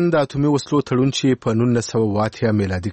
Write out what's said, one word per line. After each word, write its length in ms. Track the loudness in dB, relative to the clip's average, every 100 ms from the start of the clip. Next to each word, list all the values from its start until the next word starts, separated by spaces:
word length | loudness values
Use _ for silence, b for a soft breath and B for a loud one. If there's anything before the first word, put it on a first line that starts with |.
| 2
د 20 | 0 0
اټومي 240 | 0 0
وسلو 260 | 0 0 -2
تړون 280 | 0 0 0 0
چې 220 | 0 0
په 100 | 0 0
نولس 320 | 2 0 0
سوه 140 | 0 0
اووه 180 | 0 -2
اتیا 260 | -2 0 0
میلادي 320 | 0 -2 -4